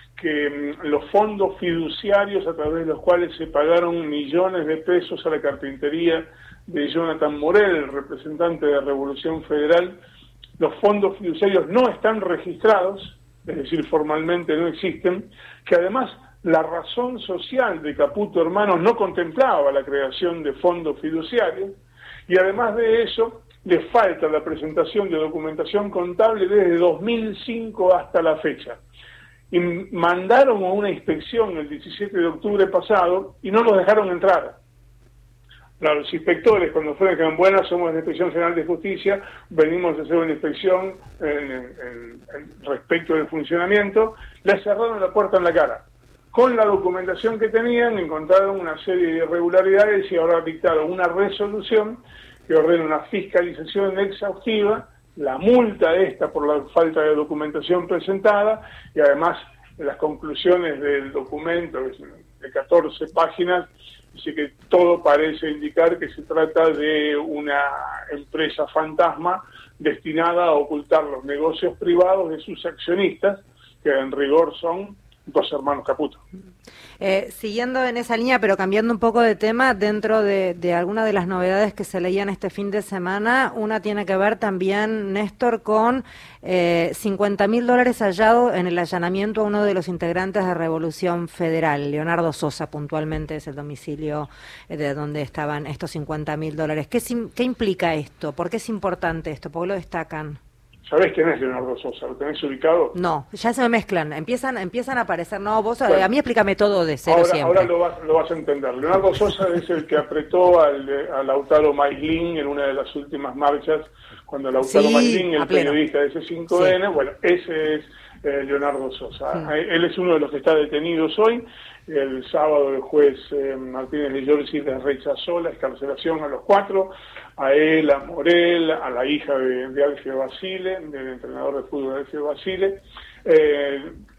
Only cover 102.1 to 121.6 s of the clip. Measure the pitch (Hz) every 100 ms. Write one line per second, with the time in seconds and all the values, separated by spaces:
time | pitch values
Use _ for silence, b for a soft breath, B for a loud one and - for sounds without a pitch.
102.1 | 127 143 147 143 131 160 170 139 180 180
103.1 | 156 - 202 233 240 240 233 175 180 151
104.1 | 147 165 247 262 240 180 233 247 254 208
105.1 | 165 170 196 202 220 214 233 247 190 190
106.1 | 269 254 226 196 190 208 196 165 143 -
107.1 | 170 175 165 165 185 175 175 175 - 156
108.1 | 160 151 160 151 143 135 123 151 190 190
109.1 | - 208 185 190 175 170 165 151 151 147
110.1 | 156 147 180 180 175 151 139 135 139 156
111.1 | 139 131 135 135 151 151 143 143 131 156
112.1 | 165 170 160 143 143 139 135 131 147 143
113.1 | 143 139 131 143 147 - 156 - B B
114.1 | B B 139 135 131 135 196 220 233 240
115.1 | 220 180 156 147 185 143 147 151 147 143
116.1 | 160 - 170 170 180 185 185 196 156 135
117.1 | - 175 180 - 156 156 151 - B B
118.1 | B 147 139 135 139 143 135 131 - 120
119.1 | - 143 156 151 151 175 165 170 - 180
120.1 | 160 143 143 147 156 151 151 165 165 156
121.1 | 180 220 240 233 B